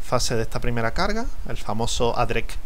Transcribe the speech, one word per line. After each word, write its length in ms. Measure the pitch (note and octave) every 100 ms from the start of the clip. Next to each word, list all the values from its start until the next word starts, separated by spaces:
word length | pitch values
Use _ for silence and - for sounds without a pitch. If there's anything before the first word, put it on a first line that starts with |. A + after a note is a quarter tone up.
fase 320 | - B2+ - A#2+
de 60 |
esta 180 | A2+ B2+
primera 320 | - A#2 A2+
carga, 340 | C#3+ F#3+ G#3+ A#3 - -
el 80 | A#2
famoso 600 | - G#2+ A2+ - A#2 A#2
Adrek 400 | A#2 A2+ - -